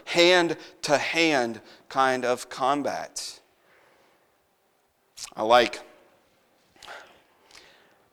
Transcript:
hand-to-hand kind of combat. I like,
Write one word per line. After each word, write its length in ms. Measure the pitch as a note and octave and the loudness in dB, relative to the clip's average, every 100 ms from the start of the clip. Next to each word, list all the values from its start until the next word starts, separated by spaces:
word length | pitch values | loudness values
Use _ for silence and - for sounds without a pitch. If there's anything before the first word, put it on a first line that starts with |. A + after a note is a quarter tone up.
hand-to-hand 1600 | - E3+ F3 F3+ E3+ D#3 - - - C3+ - E3 E3 C#3+ A#2+ G#2+ - - - | -4 2 4 4 2 -4 -12 -12 -2 0 0 0 2 0 -2 -6 -16 -20 -8
kind 340 | C3+ C3 B2+ | 0 0 0
of 240 | B2 B2 - | -2 -4 -6
combat. 920 | - C3 C#3+ B2 E2+ D#2+ - - - _ _ _ _ _ _ _ _ _ _ _ _ _ _ _ _ _ - - - | -6 -2 -2 -4 -8 -10 -12 -14 -16 _ _ _ _ _ _ _ _ _ _ _ _ _ _ _ _ _ -20 -16 -6
I 60 | |
like, 380 | A2 A#2+ A#2 - - - _ _ _ _ _ _ _ _ - - - - _ _ _ - - _ _ _ _ | 4 6 6 -2 -16 -20 _ _ _ _ _ _ _ _ -20 -20 -20 -20 _ _ _ -20 -20 _ _ _ _